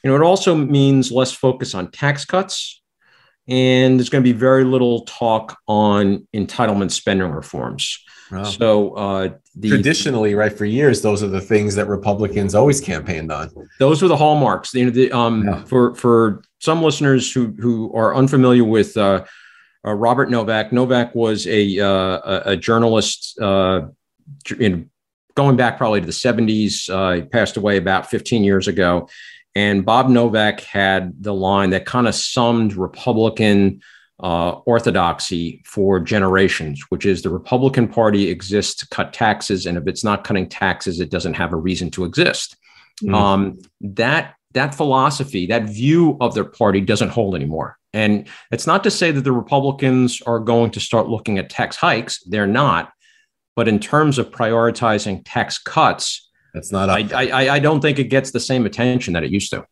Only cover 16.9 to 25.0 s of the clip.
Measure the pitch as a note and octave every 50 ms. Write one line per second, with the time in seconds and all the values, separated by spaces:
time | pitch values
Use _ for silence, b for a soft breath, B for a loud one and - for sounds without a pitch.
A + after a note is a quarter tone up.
16.9 | D3 - D3 C#3 C3+ B2+ B2 - - C3 A#2+ A2 G#2 G#2+ A2 A#2+ A#2 A2 A2 -
17.9 | - A2+ A2 G#2+ - C3 C3+ C#3 D3 C3+ B2+ B2+ B2 B2 A#2 A2 A2+ A2 G2+ -
18.9 | - A2 G2+ G2 G2 F#2 F#2 B B B B B B B B B B B - G#2
19.9 | G#2+ G#2 A#2 A#2 A#2+ C3 C3+ - B2 A#2 A2 G#2 A2 A2 G#2+ A2 B2 B2 B2+ B2
20.9 | B2+ B2 A#2+ A#2+ - A#2+ A#2 A2 A2 G2+ - F2 A2 G#2 G#2 G2+ F#2+ G2 G2+ G2
21.9 | G2 F#2+ F#2 F#2+ F#2 - - - F#2+ F2+ - G2 G2 E2+ - - A2+ A2+ A#2 A#2
22.9 | A2+ A2 G#2 - - - - - - - A2+ G2 G2 G2 F#2 F#2 F#2+ F2+ D2 C#3+
23.9 | - _ _ _ _ _ _ - - _ _ - D3+ - B2 G#2 F2+ E2 - _
24.9 | _ _